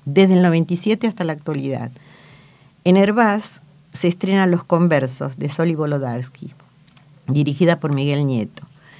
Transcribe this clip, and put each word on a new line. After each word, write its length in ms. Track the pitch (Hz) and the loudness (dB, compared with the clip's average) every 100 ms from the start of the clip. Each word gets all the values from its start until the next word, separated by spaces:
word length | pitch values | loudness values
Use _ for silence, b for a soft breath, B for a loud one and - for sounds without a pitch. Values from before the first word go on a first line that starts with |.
desde 300 | 139 147 190 | -2 2 4
el 80 | 185 | 6
noventa 320 | 180 165 165 | 4 2 0
y 20 | 175 | -2
siete 300 | 208 214 226 | -2 -2 -2
hasta 160 | - | -4
la 80 | 165 | -8
actualidad. 580 | 151 156 147 135 127 120 - b b b b b b b b | -6 -6 -6 -4 -6 -8 -12 b b b b b b b b
En 120 | 180 190 | 2 4
Hervás 640 | 202 214 220 208 - - _ _ _ | 4 2 2 0 -6 -18 _ _ _
se 160 | - 175 | -4 -2
estrena 380 | 175 190 196 185 | -2 0 2 2
Los 160 | 170 | 0
Conversos, 760 | - 170 175 147 131 131 139 127 | 0 2 4 2 0 -6 -10 -6
de 100 | 143 | -6
Soli 260 | - 170 | -2 -2
Volodarsky, 800 | 156 147 143 127 120 127 - 143 - _ _ _ _ _ _ - | 0 -2 -2 -4 -6 -10 -14 -20 -20 _ _ _ _ _ _ -4
dirigida 520 | 143 147 143 170 170 | -2 -2 2 2 2
por 140 | 156 | 0
Miguel 320 | 139 143 143 143 | -2 0 0 0
Nieto. 360 | 123 104 - - B B | -2 -4 -10 -20 B B